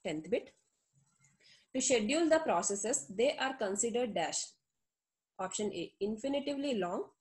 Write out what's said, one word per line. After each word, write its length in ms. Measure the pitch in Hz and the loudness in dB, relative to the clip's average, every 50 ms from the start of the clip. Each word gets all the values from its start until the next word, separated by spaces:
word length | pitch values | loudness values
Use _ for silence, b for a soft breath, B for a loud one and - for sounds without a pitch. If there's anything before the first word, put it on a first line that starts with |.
| _ | _
Tenth 240 | 190 156 156 156 180 | -4 -4 -4 -2 -2
bit. 220 | 220 294 - - _ _ _ _ _ _ _ _ _ _ _ _ _ _ _ _ _ b b b b b b b - | -4 -4 -4 -8 _ _ _ _ _ _ _ _ _ _ _ _ _ _ _ _ _ b b b b b b b -4
To 80 | 262 | -2
schedule 480 | - - 262 226 208 208 277 320 339 311 | 2 4 4 4 4 2 2 4 6 6
the 100 | 320 320 | 4 4
processes, 680 | 320 269 190 175 185 - 202 202 202 214 269 - - - | 4 4 2 2 2 0 -2 -2 -2 -2 -2 -2 -4 -6
they 260 | 190 196 233 285 - | 0 2 2 2 2
are 180 | - 254 269 262 | 2 -2 -2 -2
considered 560 | - 220 190 196 208 - 233 208 240 254 220 185 | -2 -2 -2 0 0 0 0 0 0 -2 0 0
dash. 260 | 180 160 143 - - - - - _ _ _ _ _ _ _ _ _ _ _ _ _ _ _ _ - | -2 -2 0 -2 -4 -6 -8 -12 _ _ _ _ _ _ _ _ _ _ _ _ _ _ _ _ -8
Option 320 | 190 185 - - 208 208 - | -6 -6 -4 -2 -4 -2 -2
A, 180 | 175 165 - _ _ | -4 -8 -8 _ _
infinitively 760 | 196 208 220 214 - 277 277 285 269 285 285 277 277 294 247 | -2 -2 -2 -2 -2 -2 -2 0 -2 -2 -2 -2 -2 0 0
long. 280 | 208 180 175 190 254 415 - _ _ | 0 0 -2 -2 -4 -6 -8 _ _